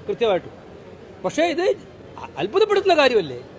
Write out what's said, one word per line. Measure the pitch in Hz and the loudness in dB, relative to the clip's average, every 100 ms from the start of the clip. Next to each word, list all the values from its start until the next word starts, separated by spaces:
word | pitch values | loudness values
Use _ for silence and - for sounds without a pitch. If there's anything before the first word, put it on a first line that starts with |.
| - | -10
കൃത്യമായിട്ട്. | 196 226 175 - - - - - - - - | -4 0 -2 -4 -20 -20 -20 -20 -20 -20 -10
പക്ഷേ | 185 285 339 | -6 -2 -2
ഇത് | 311 381 - - - - - | 0 -2 -2 -6 -20 -20 -18
അ-, | - - | -16 -8
അത്ഭുതപ്പെടുത്തുന്ന | 175 370 427 392 370 320 | -2 0 2 2 2 4
കാര്യമല്ലേ? | 269 226 156 123 - | 4 4 0 -8 -14